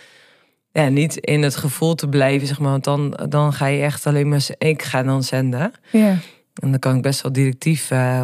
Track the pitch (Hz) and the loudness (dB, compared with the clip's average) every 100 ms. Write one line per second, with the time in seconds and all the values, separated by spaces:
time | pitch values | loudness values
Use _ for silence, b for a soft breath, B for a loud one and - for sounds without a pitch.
0 | b b b b b b _ 160 143 139 | b b b b b b _ 0 2 2
1 | 156 - - 147 143 131 151 - 160 165 | 0 -2 -2 0 0 0 -4 -2 -2 0
2 | 147 139 135 139 135 139 143 139 135 143 | 0 2 2 2 -2 -2 0 0 0 0
3 | 147 - 147 147 147 139 139 143 143 143 | -2 -4 -2 0 2 0 0 0 0 -2
4 | - 147 143 143 139 - 156 151 - 131 | 0 2 2 2 0 -2 -2 -2 -2 -2
5 | 131 135 127 131 131 123 185 - _ 220 | 0 0 0 -2 -2 -2 -4 -6 _ 2
6 | 214 185 B B _ - 135 135 131 131 | 4 2 B B _ -8 -2 0 2 0
7 | 131 135 - 131 135 127 - 160 - 131 | 0 -2 -2 0 0 0 -2 -2 0 0
8 | 127 127 | 0 0